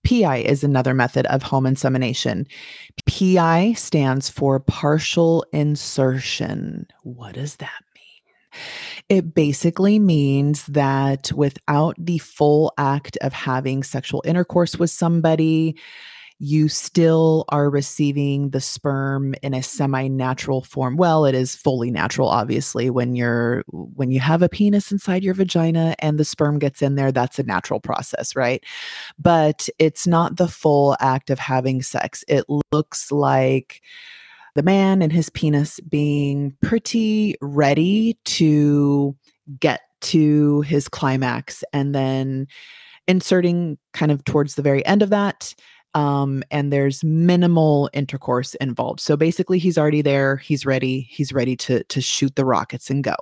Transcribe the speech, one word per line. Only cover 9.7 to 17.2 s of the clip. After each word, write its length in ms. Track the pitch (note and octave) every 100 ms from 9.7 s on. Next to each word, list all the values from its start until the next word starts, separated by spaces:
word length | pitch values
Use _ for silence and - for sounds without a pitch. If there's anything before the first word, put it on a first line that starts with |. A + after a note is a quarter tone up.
| E3+ G3 G#3+
means 640 | G3+ D#3 C#3+ C#3 C#3+ D3 -
that 680 | C#3+ C#3 C3+ C#3 C#3 -
without 600 | - C#3+ - - D3 D#3+ -
the 200 | E3+ E3+
full 560 | - - D3 D3+ D#3 -
act 400 | C#3+ C#3+ - -
of 100 | C3+
having 520 | - - B2+ C3 C3+
sexual 400 | C#3 C3 - C#3+ -
intercourse 520 | F3 F3 F3 F3 -
with 120 | E3+
somebody, 880 | - E3+ E3+ D#3+ D#3+ D#3+ D#3+ D#3+ D#3 - - - - - _
you 300 | C#3+ D#3 D#3
still 800 | - - - E3 D#3+